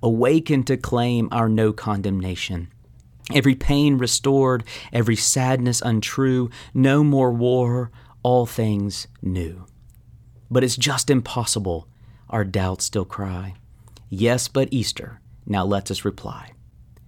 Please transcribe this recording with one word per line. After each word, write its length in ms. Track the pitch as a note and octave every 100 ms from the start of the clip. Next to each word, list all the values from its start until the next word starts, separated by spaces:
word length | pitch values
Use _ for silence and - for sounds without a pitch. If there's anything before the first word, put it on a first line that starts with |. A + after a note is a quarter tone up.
Awaken 600 | A#2 A2+ B2 D#3+ D#3+ C#3
to 120 | B2 B2+
claim 520 | - A#2+ A#2+ A#2+ A2+
our 160 | A#2 A2+
no 240 | A2 G#2+
condemnation. 960 | G#2+ G#2+ G2+ G2 F#2+ F#2 F2 - F2+ E2+ - - - - - -
Every 220 | D3 C3
pain 440 | C3 - C#3+ D3 C3
restored, 640 | B2 - C#3 C#3 C3 B2+ - - -
every 240 | A#2+ A2+ G#2+
sadness 640 | - C3+ B2+ B2+ B2 A#2+
untrue, 680 | B2 A2 - - C3 B2+ A#2+ - -
no 300 | C3 C3+ C#3+
more 300 | D3 C3+ B2+
war, 580 | A#2+ B2 B2+ A#2+ B2 A#2 - - -
all 240 | B2 B2 A#2
things 640 | - A2 G2+ G2+ - - -
new. 460 | F#2+ F2+ E2+ F2+ - - - - - - - - -
But 120 | B2+
it's 120 | B2+ A#2+
just 320 | C#3+ B2+ -
impossible, 800 | C3 A#2 A#2+ A2+ A2+ F#2 E2 - - - - -
our 160 | A2
doubts 400 | G2 F#2+ F#2 F#2
still 200 | - G#2+
cry. 500 | F#2 - F#2+ F2+ F#2+ - - - - - -
Yes, 400 | G2 A#2 B2 -
but 200 | C3+ C3
Easter 480 | C3 G#2 - - - - - -
now 180 | G2+
lets 260 | F#2 G2 G2
us 140 | -
reply, 460 | G2+ - G#2 - - - - - - -